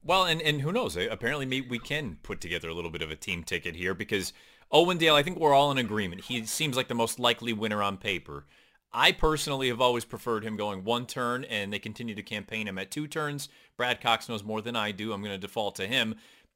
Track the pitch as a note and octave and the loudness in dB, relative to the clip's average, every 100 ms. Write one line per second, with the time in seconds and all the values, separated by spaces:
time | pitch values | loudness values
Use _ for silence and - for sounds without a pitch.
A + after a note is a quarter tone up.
0 | C#3+ F#3 F3+ D#3+ D#3 D3 C#3 G3+ A3+ F2 | 4 4 6 4 2 2 2 0 0 0
1 | G#2 A2 A#2+ D3 C3 C3 C3 A#2+ - C#3+ | -2 0 -2 -2 -2 -2 -2 -6 -4 -4
2 | C#3 D#2+ - G2 E2+ E2+ E2 E2 E2+ D#2+ | -4 -8 -8 -8 -4 -4 -4 -6 -6 -6
3 | D#2+ D#2 - F2+ D#2+ F#2 F2 E2+ F2+ F#2 | -6 -8 -6 -6 -4 -4 -4 -4 -4 -4
4 | G#2 G#2+ F2+ - - _ _ D3 F3 F3+ | -2 -2 -2 -8 -20 _ _ 6 6 4
5 | D#3+ D3 C#3+ - D#3 C#3 C#3+ C3+ A#2 G#2+ | 4 4 4 2 6 6 6 2 0 -2
6 | G2 F2+ - B2 A2 - D#3 B2+ B2+ A#2+ | -2 -6 -6 -6 -4 -4 -2 -2 -2 0
7 | A#2 - B2 A#2+ A#2 A2 A2 G#2 G2+ G2 | 0 2 0 2 -2 -2 -2 0 0 -2
8 | A2 F2+ - C#2+ - _ _ _ _ A#2 | -4 -4 -6 -16 -16 _ _ _ _ 4
9 | D3+ F#3 D#3+ D#3 D3+ C3+ C3 A#2 B2+ A#2+ | 6 6 2 2 0 0 0 4 4 4
10 | A2+ A#2 - A2 A2 G#2+ G#2 G2 F#2+ A#2+ | -2 -8 -2 -2 -2 -2 -2 -2 -2 -2
11 | B2 - B2 B2 C3+ A2 G2 G#2 A2 G#2 | -2 -4 -2 -2 -4 -4 -2 -4 -8 -10
12 | A#2 G#2+ G2+ G#2+ G2 A2 G#2+ F#2+ F#2+ - | -8 -8 -8 -8 -6 -6 -6 -6 -6 -6
13 | D3+ E3 D3+ C#3+ C#3 - _ _ B2 B2 | -6 -4 -4 -6 -10 -16 _ _ -2 0
14 | A#2+ A2+ - A2+ G2+ G#2+ G#2+ A#2 G#2 F#2+ | 2 2 2 -8 -4 -6 -2 -2 -2 -2
15 | G#2+ G#2 G#2 G2 G2 - G#2 - G2 C3 | -4 -4 -4 -6 -6 -4 -4 -4 -2 0
16 | A2+ A2 - - _ | 0 -2 -12 -20 _